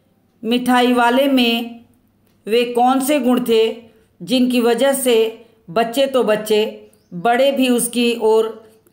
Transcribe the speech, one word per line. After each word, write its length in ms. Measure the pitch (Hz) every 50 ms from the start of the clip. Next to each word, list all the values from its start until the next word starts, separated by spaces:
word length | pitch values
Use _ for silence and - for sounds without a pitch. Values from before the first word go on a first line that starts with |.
| _ _ _ _ _ _ _ - -
मिठाई 500 | 220 240 240 247 240 247 247 247 247 247
वाले 340 | 247 240 240 240 262 285 285
में 580 | 269 254 240 233 233 233 233 233 - - - _ _ _ _ _ _ _ _ _ _ _ - 202
वे 160 | 214 240 240
कौन 340 | 240 240 240 240 254 262 269
से 200 | 262 277 302 294
गुण 240 | 233 247 247 226 - -
थे 340 | 233 220 226 226 247 - - - _ _ _ _ _ -
जिनकी 400 | 180 170 240 262 254 247 247 247
वजह 320 | 226 240 233 - 269 277 269
से 520 | 262 - 254 233 220 226 226 - - - _ _ _ _ -
बच्चे 380 | 165 226 233 233 233 277 269 269
तो 160 | 262 254 214
बच्चे, 680 | 202 214 208 214 - 214 208 214 - - - - - _ _ _ - 180
बड़े 380 | 175 165 233 240 240 269 277
भी 180 | 269 - 262 254
उसकी 500 | 247 240 - - - 240 240 240 233 233
ओर 500 | 214 220 220 220 220 220 - - - - _ _ _ -